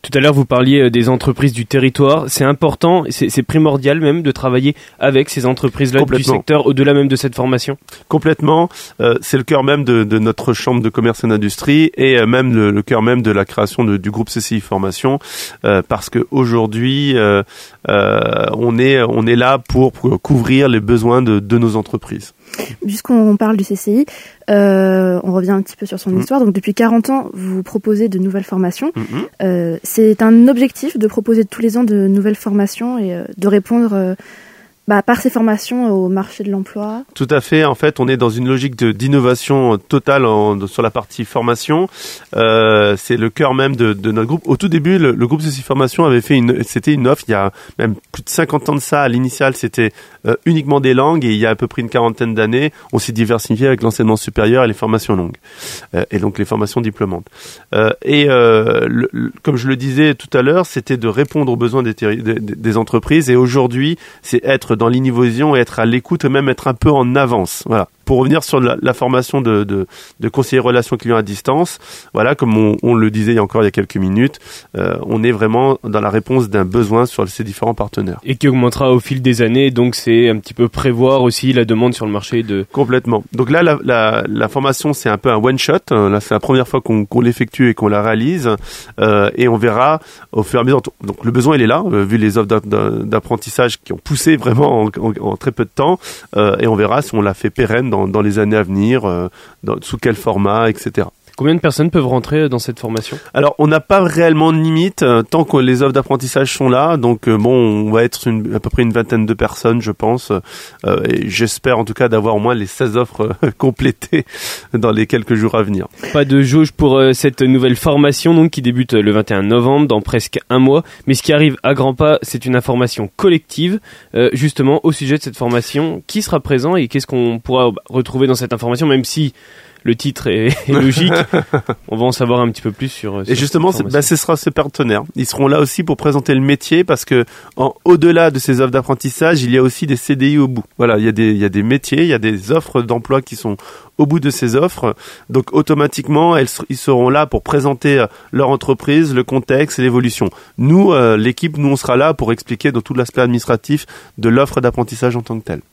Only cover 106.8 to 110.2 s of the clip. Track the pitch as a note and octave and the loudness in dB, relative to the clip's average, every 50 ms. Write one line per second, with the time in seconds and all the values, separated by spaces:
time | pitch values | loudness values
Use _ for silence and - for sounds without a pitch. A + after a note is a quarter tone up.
106.8 | D3 E3 E3+ D3 A#2+ A#2+ A#2+ G#2+ - A#2+ A2 G#2+ G#2+ A#2+ B2+ B2+ A#2+ A2 G#2+ G#2 | 2 0 0 0 2 0 0 0 0 0 0 2 2 2 2 4 2 2 0 0
107.8 | G#2+ G#2+ G#2+ A2+ A#2+ A#2+ - - - B2 A2+ A2 G#2 - G#2 A2 - A#2+ - - | 0 0 2 2 2 0 -2 -4 -4 -2 -2 -2 -4 -4 -6 -4 -4 -4 -2 0
108.8 | B2 A#2 G#2 A#2 A2+ - B2 A2+ A2 G#2+ A2+ G#2 A2 G#2 - - - A#2 A#2 A#2+ | 0 0 0 -2 -2 0 0 0 0 0 0 -2 -2 -4 -4 -2 0 0 0 0
109.8 | G#2+ G#2+ G#2 _ - A2 A#2+ B2+ | -2 -4 -6 _ -2 -2 -2 -2